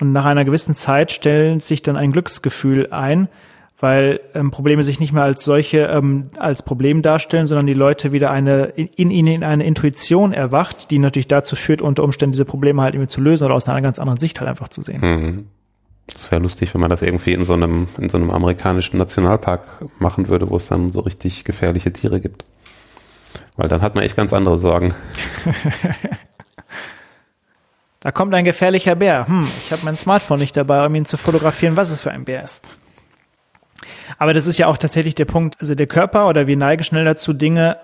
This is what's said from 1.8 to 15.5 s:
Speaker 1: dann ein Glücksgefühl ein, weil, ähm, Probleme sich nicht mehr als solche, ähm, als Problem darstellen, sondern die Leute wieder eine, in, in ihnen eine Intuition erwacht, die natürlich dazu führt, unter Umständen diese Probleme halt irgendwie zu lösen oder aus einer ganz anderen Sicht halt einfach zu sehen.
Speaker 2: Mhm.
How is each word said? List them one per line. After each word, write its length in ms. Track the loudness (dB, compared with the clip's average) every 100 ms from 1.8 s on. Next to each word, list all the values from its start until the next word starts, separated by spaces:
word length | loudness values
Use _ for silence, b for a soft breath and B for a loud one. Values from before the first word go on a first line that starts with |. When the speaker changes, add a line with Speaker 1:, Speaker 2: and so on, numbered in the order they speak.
Speaker 1:
dann 140 | -2 0
ein 140 | 0
Glücksgefühl 800 | 0 -2 -6 -6 -2 0 2 0
ein, 380 | -4 0 0 0 b b b b -2
weil, 380 | 2 4 2 0 -4
ähm, 160 | -4 -4
Probleme 320 | 0 2 2
sich 180 | 2 -2
nicht 140 | 0
mehr 80 | 2
als 200 | 2 0
solche, 440 | 2 2 2 0 2
ähm, 420 | 2 2 0 -4 -6
als 260 | -4 -4
Problem 380 | -6 -2 0 2
darstellen, 460 | 2 2 0 0 2
sondern 200 | 2 2
die 60 |
Leute 400 | 4 2 2 0
wieder 180 | 0 0
eine, 340 | 2 2 2
in, 240 | 0 -4 -6
in 220 | 0 2
ihnen 320 | 4 2 2
eine 220 | 0 0
Intuition 680 | 2 2 0 -2 2 4 4
erwacht, 560 | 0 0 0 0 -6 -2
die 80 | 2
natürlich 300 | 2 0 2
dazu 280 | 0 0 -6
führt, 240 | 0 0
unter 240 | 2 0
Umständen 280 | 0 2 0
diese 120 | 0
Probleme 380 | -2 0 2 2
halt 120 | 0
irgendwie 140 | 0 -4
zu 140 | 0
lösen 220 | 2 4
oder 100 | 2
aus 120 | 2 0
einer 100 | 0
ganz 180 | 0 -2
anderen 220 | -2 0
Sicht 180 | -2 -4
halt 120 | -8
einfach 180 | -8 -10
zu 140 | -12
sehen. 180 | -10 -2
Speaker 2:
Mhm. 460 | 0 0 -2 -6 -12